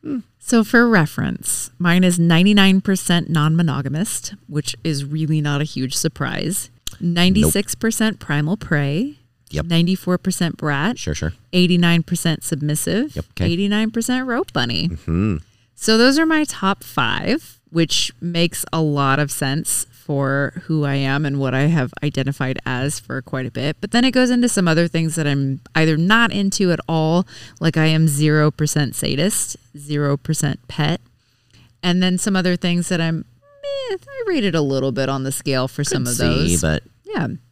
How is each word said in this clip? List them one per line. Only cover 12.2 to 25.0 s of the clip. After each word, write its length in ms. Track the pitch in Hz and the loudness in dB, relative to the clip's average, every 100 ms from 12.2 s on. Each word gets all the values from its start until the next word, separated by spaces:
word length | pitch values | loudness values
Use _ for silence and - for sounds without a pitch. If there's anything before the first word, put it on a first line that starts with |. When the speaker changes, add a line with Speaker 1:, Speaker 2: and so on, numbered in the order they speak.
| 170 156 | -2 -2
Speaker 2:
submissive. 720 | - 143 147 151 - 202 294 - | -4 -4 -2 -2 -2 -2 -2 -6
Speaker 1:
Yep, 100 | - | -10
okay. 140 | - - | -2 -2
Speaker 2:
Eighty-nine 380 | 170 202 208 220 | 0 0 0 0
percent 380 | 220 233 254 262 | -2 -2 -2 -2
rope 260 | 240 392 | -4 -2
bunny. 360 | - 120 117 87 | -2 -2 -2 -2
Speaker 1:
Mm-hmm. 480 | 85 - 82 107 82 - _ _ | -4 -2 0 0 -2 -6 _ _
Speaker 2:
So 240 | - - 220 | -6 2 4
those 220 | 247 277 | 6 4
are 60 | 320 | 2
my 160 | 311 | 2
top 400 | 302 - 190 196 | 0 -2 -4 -4
five, 760 | - - 120 90 - 285 - - _ | -6 -2 -2 -2 -2 -4 -4 -20 _
which 400 | 160 165 - - - | -2 0 0 -2 -6
makes 440 | 170 170 170 - - | -6 0 0 -2 -4
a 100 | 160 | 0
lot 360 | 156 143 139 135 | 0 2 2 2
of 120 | 147 | 0
sense 540 | - 139 143 - - - | -2 -2 -2 -2 -4 -6
for 600 | - - 143 135 139 143 - - | -14 -6 -2 0 0 -2 -6 -4
who 200 | 160 143 | -2 0
I 80 | 139 | 0
am 300 | 135 139 151 | 0 0 -2
and 140 | 139 | -2
what 160 | 135 131 | 0 2
I 60 | |
have 300 | 147 165 127 - | 2 2 0 -4
identified 560 | 147 143 131 139 131 131 | -4 -2 -4 -2 -4 -4
as 360 | - 123 139 147 | -4 -4 -4 -6
for 220 | - 131 | -8 -10
quite 240 | - 135 127 | -6 -6 -6
a 40 | |
bit. 260 | 120 143 160 | -4 -6 -6
But 80 | 202 | 0
then 160 | 233 254 | 2 2
it 60 | |
goes 180 | 254 254 | 2 2
into 180 | 247 240 | 2 2
some 200 | - 175 | 2 2
other 200 | 160 170 | 2 2
things 280 | 165 | 0